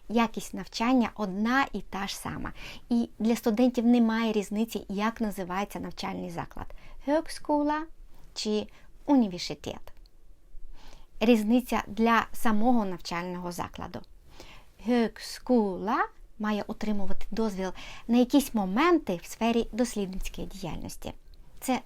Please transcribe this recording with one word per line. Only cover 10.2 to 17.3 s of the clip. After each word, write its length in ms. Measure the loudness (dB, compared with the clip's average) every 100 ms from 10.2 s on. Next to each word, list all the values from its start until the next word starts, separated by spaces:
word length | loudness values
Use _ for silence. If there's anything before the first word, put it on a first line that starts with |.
| -20 -20 -14 -10 -8 -10 -12 -14 -14 0
Різниця 640 | 4 6 6 2 2 -2 -4
для 380 | 0 2 4 2
самого 520 | 2 4 6 6 4 2
навчального 680 | -4 -6 -6 -6 -6 -8
закладу. 480 | -6 -8 -8 -10 -12 -14 -20 -20 -20 -18 -18 -20 -10 0
Högskola 1080 | 2 2 -2 -12 -12 2 2 4 -2 -2 0 -2 -4 -20 -6
має 240 | -2 -2 -4
отримувати 580 | -6 0 4 8 8 6